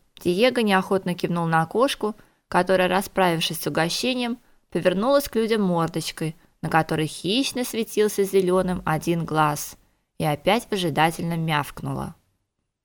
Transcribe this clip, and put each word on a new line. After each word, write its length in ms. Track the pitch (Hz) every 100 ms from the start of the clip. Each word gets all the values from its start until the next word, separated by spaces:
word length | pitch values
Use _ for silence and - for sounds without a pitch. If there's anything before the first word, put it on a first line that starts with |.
| _ _
Диего 380 | 175 180 247 240
неохотно 560 | 214 190 185 190 185
кивнул 320 | 175 - 170 165
на 180 | 165 160
кошку, 500 | 214 277 - 214 - _ _ _
которая, 400 | 175 180 185 180
расправившись 720 | 190 196 - 180 165 - 156
с 60 | -
угощением, 680 | 147 170 - 240 247 240 233 _ _ _
повернулась 580 | 180 185 180 233 277 -
к 80 | 226
людям 260 | 220 226
мордочкой, 720 | 190 170 165 165 - - 160 - _ _
на 60 | 165
которой 380 | 160 156 156 156
хищно 580 | - 170 226 269 254
светился 600 | 247 220 220 - 214 -
зелёным 580 | 196 196 180 185 180 180
один 400 | - 156 165 170
глаз, 520 | 156 156 151 147 - - _ _ _ -
и 60 |
опять 420 | 156 147 - 226 -
выжидательно 680 | 202 175 143 160 165 170 170
мявкнула. 800 | 160 147 139 - 135 135 131 - _ _ _ _ _ _